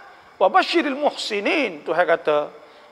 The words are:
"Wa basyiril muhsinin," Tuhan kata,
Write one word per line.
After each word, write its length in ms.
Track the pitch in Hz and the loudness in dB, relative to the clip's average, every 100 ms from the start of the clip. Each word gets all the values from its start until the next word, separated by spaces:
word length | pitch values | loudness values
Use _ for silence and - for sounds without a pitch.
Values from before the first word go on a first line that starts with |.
| - - - - | -20 -20 -20 0
"Wa 160 | 190 | 2
basyiril 440 | 370 339 339 294 269 | 4 2 0 0 -2
muhsinin," 880 | 285 - - 208 208 339 247 156 | -4 -4 -6 -4 -2 0 -2 -4
Tuhan 200 | 147 165 | -4 0
kata, 440 | 170 165 - 151 147 - - - - | 2 0 0 0 -2 -10 -20 -20 -20